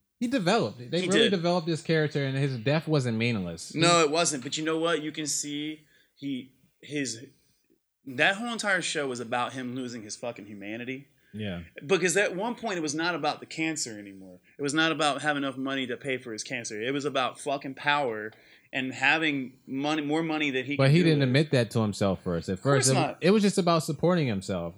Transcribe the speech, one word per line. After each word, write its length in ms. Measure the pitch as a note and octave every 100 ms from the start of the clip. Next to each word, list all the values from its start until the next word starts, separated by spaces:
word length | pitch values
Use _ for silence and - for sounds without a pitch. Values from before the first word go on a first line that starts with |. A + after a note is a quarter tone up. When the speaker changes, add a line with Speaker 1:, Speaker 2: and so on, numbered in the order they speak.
| _ _
Speaker 1:
he 60 | A#3+
developed. 520 | C4 F3 F#3 A2+ - A#2+
They 100 | E3+
Speaker 2:
He 40 | F3+
Speaker 1:
really 120 | G3+
Speaker 2:
did. 100 | A3
Speaker 1:
developed 360 | F#3+ E3+ F3+ E3
this 140 | D#3
character, 420 | - D#3+ D3+ D3 C#3
and 100 | C3+
his 220 | C#3+ B2
death 280 | A2+ D#3 D#3
wasn't 300 | D3+ B2 A2+
meaningless. 580 | A#2+ A2 F2 E2+ -
Speaker 2:
No, 260 | D3 E3+ E3+
Speaker 1:
He 40 |
Speaker 2:
it 60 | D3+
wasn't. 320 | D#3+ E3+ C#3+
But 160 | C3+ D3+
you 60 |
know 140 | D#3+ D#3+
what? 220 | E3 D#3+
You 100 | D3+
can 140 | D#3 D3
see 600 | - D3 D3 D3+ D3+ _ _ _ _
he, 360 | C#3 B2+ - _ _ _
his, 420 | - D3 B2+ A2+ C3 _ _ _ _ _ _ _
that 300 | C3+ B2+ E3 G3
whole 160 | A#3+
entire 300 | A3+ G#3 F#3
show 240 | - D#3+ C#3
was 120 | B2
about 340 | A2+ A#2+ A#2
him 200 | C3 B2
losing 280 | B2+ B2 A#2
his 120 | G#2 -
fucking 280 | A#2+ A#2 G2+
humanity. 600 | G#2 G2+ A2+ A#2+ C3 C#3 _ _
Speaker 1:
Yeah. 280 | G#2 G#2 F2 E2 - C#3+
Speaker 2:
Because 300 | F#3 F3+ F3
at 180 | G#3
one 200 | F3+ A3+
point, 240 | A3+ A3+ F3
it 20 |
was 120 | D#3
not 200 | D3+ F3
about 260 | D#3+ D3 A#2+
the 60 | A#2+
cancer 520 | - D#3+ D3+ B2 G#2
anymore. 400 | G2+ F#2+ F#2 F2+ _ -
It 40 |
was 100 | C#3+
not 180 | D#3 D#3+
about 280 | D3+ D3+ C3
having 200 | D3 C#3+
enough 120 | C#3 C3
money 280 | C3 C3+ B2
to 100 | A#2
pay 200 | C#3+ B2+
for 140 | B2
his 100 | G#2+
cancer. 380 | - B2+ A#2 G#2+
It 100 | A#2+
was 120 | C#3+
about 340 | C#3 C3+ A#2+ -
fucking 360 | D3 C#3+ C#3
power 580 | C3 D3 D3 C3 G#2+ A2 - - - _
and 200 | C3+ C3
having 580 | B2 C3+ D#3+ D#3 C#3 B2+ - -
money, 340 | C3+ D3 D#3
more 200 | C#3+ D#3
money 280 | E3 D#3 D3
that 120 | C3
he 120 | B2 C#3
Speaker 1:
But 80 | C3+
Speaker 2:
could 60 |
Speaker 1:
he 60 | D#3+
Speaker 2:
do 60 |
Speaker 1:
didn't 140 | E3 D3
Speaker 2:
with. 80 | C3
Speaker 1:
admit 220 | C3+ D#3
that 180 | C3 A2+
to 80 | A#2
himself 380 | G#2+ - G2+ F2+
first. 240 | F#2 E2+ -
At 60 |
Speaker 2:
Of 80 | F#2
course 240 | C3+ C#3 B2+
Speaker 1:
first, 40 |
it, 40 |
Speaker 2:
not. 240 | C3 D3 -
Speaker 1:
it 100 | E3
was 120 | G#3+
just 160 | G3 G3
about 240 | F3 E3
supporting 420 | D#3+ D3 E3 F3 C3+
himself. 480 | G2 - F#2 E2+